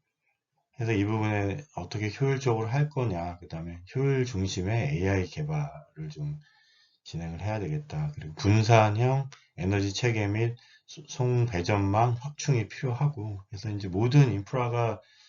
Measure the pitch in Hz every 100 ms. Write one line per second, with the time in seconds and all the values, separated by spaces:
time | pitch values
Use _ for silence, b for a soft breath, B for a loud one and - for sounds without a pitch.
0 | _ _ _ _ _ _ _ - 117 107
1 | 101 110 107 104 98 85 - - 90 104
2 | 104 - 139 131 131 113 110 131 147 143
3 | 120 87 85 85 - 82 85 85 87 127
4 | 139 135 120 95 95 98 92 117 143 76
5 | 95 98 92 - 76 78 71 - - -
6 | 78 151 147 147 b b b b b b
7 | - 80 82 85 95 110 92 76 73 76
8 | 76 - 78 78 101 110 107 117 107 104
9 | 123 135 135 B B - 160 101 101 95
10 | 123 110 104 104 117 120 b b b -
11 | - - 123 123 120 90 87 104 101 104
12 | 123 120 147 - - 123 101 - 135 117
13 | 147 147 107 101 - 101 107 104 98 90
14 | 117 147 135 101 101 131 120 120 113 104
15 | b b